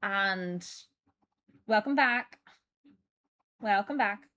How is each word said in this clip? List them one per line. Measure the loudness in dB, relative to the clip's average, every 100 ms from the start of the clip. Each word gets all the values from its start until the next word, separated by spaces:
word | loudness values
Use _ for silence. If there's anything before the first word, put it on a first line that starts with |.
And | -2 0 0 -2 -4 -6 -8 -16 -20 _ _ _ _ _ _ _ 0
welcome | 0 2
back. | 2 2 2 -4 -16 _ _ _ _ _ _ _ _ _ _ _ _
Welcome | 0 2 2 0
back. | 0 -2 -12